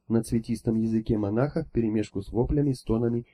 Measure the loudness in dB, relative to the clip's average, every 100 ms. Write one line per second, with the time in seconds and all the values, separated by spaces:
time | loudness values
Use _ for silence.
0 | -2 0 2 -2 -2 -4 0 0 2 0
1 | 2 0 0 0 0 -2 -4 -2 0 0
2 | -2 -6 -6 -2 0 2 0 0 -2 0
3 | 0 -2 -6